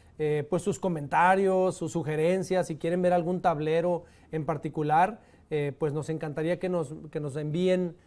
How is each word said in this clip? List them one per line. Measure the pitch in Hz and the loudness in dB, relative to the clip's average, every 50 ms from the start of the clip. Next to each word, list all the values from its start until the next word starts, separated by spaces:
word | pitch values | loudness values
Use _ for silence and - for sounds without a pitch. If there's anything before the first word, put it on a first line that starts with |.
| - - - - | -20 -18 -8 -4
eh, | 156 151 151 151 147 - | -2 0 0 0 -2 -2
pues, | - 165 - | -2 -2 0
sus | 208 185 - | -2 -2 -2
comentarios, | - 190 170 156 147 139 - 156 170 185 190 190 196 190 190 185 185 185 165 | -2 -2 -2 -2 -4 0 2 4 6 6 6 6 4 4 4 4 2 2 0
sus | - 170 156 | -2 -6 -6
sugerencias, | - 165 143 139 156 156 156 170 185 190 180 - 185 180 170 - | -4 -4 -4 -2 0 0 2 2 2 0 0 0 0 0 0 -2
si | 165 | -4
quieren | 147 - 165 170 180 180 | -6 -2 -2 0 2 2
ver | 180 175 | 4 2
algún | 175 165 165 185 180 | 2 2 0 -2 0
tablero | - 180 165 147 151 156 160 165 165 180 175 165 165 - - - - _ | 0 0 0 0 0 0 0 2 2 0 0 -2 -4 -10 -20 -20 -14 _
en | - 160 151 | -8 -6 -4
particular, | 131 160 143 - 160 - 165 151 147 151 160 180 196 214 - - - - - - - | -4 -4 -4 -6 -6 -4 -4 0 2 4 4 4 4 0 -4 -16 -20 -20 -20 -10 -4
eh, | 156 151 147 143 139 - | -4 -2 -2 -2 -2 -2
pues | 160 151 139 | -2 -2 -2
nos | 156 147 151 | -4 -4 -4
encantaría | 160 156 160 156 143 156 156 165 180 175 | -6 -6 -6 -6 -6 -4 -2 -2 -2 -2
que | 185 185 | -2 -2
nos, | 185 175 160 127 156 160 151 151 | -2 -2 -2 -4 -8 -12 -12 -10
que | - 156 | -8 -8
nos | 147 147 127 | -8 -6 -6
envíen | 156 151 151 147 170 180 185 185 185 180 175 165 - _ | -6 -6 -4 -2 0 2 2 2 2 2 -2 -4 -10 _